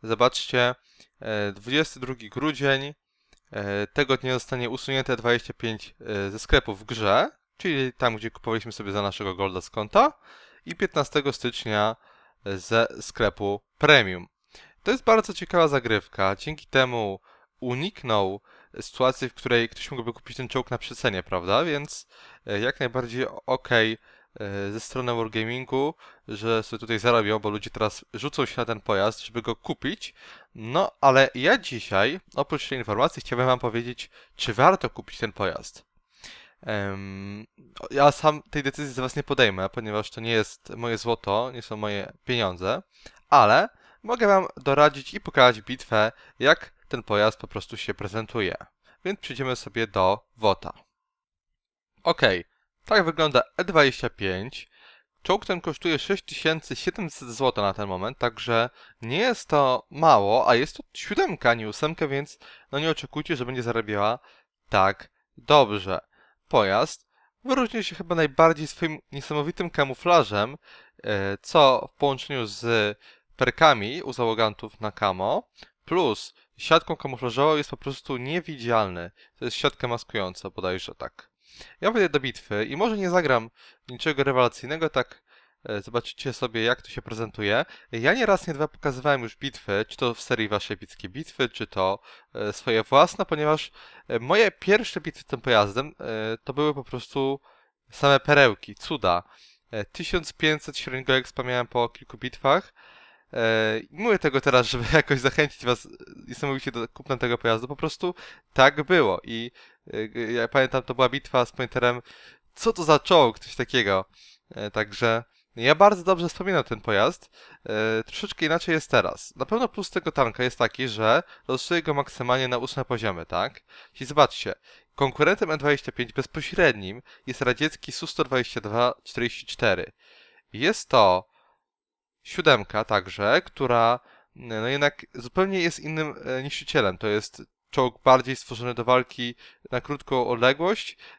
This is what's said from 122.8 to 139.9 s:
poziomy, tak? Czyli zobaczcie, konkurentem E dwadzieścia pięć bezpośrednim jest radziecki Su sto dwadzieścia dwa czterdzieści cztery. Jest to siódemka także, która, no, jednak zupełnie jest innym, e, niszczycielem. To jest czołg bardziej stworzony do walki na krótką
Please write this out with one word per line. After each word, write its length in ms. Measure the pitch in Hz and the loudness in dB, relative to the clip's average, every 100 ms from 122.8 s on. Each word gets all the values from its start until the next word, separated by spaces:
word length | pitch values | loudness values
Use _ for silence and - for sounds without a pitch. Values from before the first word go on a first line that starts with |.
| - | -4
poziomy, 400 | 117 107 85 80 | -4 -2 -6 -6
tak? 360 | 87 85 - _ - - | -4 -4 -8 _ -20 -20
Czyli 120 | - 127 | -14 -2
zobaczcie, 500 | 147 131 - 127 - _ - _ - | 4 4 2 -8 -10 _ -20 _ -2
konkurentem 560 | 135 139 151 202 170 | -2 2 2 2 0
E 60 | 151 | 0
dwadzieścia 340 | 143 139 - | 0 0 -2
pięć 220 | - 117 | -8 -6
bezpośrednim 880 | - - 160 - - 160 107 95 117 - - - | -6 -8 -10 -6 2 2 2 -6 -12 -18 -14 -12
jest 140 | 123 | -2
radziecki 500 | 123 123 156 - - | -2 0 -2 -4 -12
Su 160 | - 165 | -10 -8
sto 160 | - | -4
dwadzieścia 380 | 131 127 117 117 | 0 0 -2 -6
dwa 320 | 104 113 123 - | -4 0 0 0
czterdzieści 420 | - - 120 - - | -10 -6 -6 -6 -12
cztery. 460 | - 113 90 - _ _ _ _ _ _ | 0 2 2 -2 _ _ _ _ _ _
Jest 360 | 104 160 226 - | -4 -2 -2 2
to 440 | 123 98 92 - _ _ _ _ _ _ _ _ _ | 6 6 6 0 _ _ _ _ _ _ _ _ _
siódemka 600 | - - 156 120 101 107 | -10 0 4 4 2 -4
także, 580 | 113 104 92 - 104 156 - | 0 -2 -2 -2 2 2 0
która, 540 | - 131 120 117 123 - _ _ - | -4 0 4 4 2 -4 _ _ -20
no, 320 | 123 110 117 | -10 -6 -4
jednak 380 | 143 143 - - | 0 0 -2 -12
zupełnie 460 | 123 - 185 190 190 | -16 -6 -2 0 0
jest 200 | 170 - | -2 -4
innym, 360 | 151 156 151 - 131 | -6 -6 -6 -8 -8
e, 180 | 131 | -6
niszczycielem. 540 | 139 - - 147 101 90 | -6 -10 -2 2 2 0
To 100 | 107 | -2
jest 340 | 107 - - - _ _ | -2 -2 -12 -20 _ _
czołg 340 | - 127 - | 0 0 2
bardziej 320 | 131 131 127 127 | 6 6 4 -8
stworzony 380 | - 113 123 | -10 -10 -8
do 100 | 120 | -4
walki 520 | 117 127 127 - 120 - - _ - | 2 2 2 -6 -10 -10 -20 _ -8
na 100 | 123 | -8
krótką 460 | - | -6